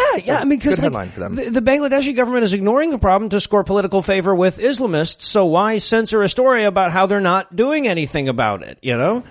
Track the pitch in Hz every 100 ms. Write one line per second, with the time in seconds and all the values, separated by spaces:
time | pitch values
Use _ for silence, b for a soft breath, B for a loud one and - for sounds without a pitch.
0 | 554 403 - 294 269 277 294 - 165 117
1 | 92 98 87 262 240 240 226 285 285 277
2 | 277 247 247 247 214 196 202 254 330 262
3 | 196 196 220 202 - 208 185 202 190 196
4 | 175 190 180 180 185 - 240 240 240 156
5 | 160 - - 208 175 170 214 214 - 226
6 | 220 214 196 - 262 247 208 190 180 185
7 | 190 202 185 190 185 175 254 302 247 170
8 | 143 151 135 120 110 101 52 - 127 120
9 | 139 240 -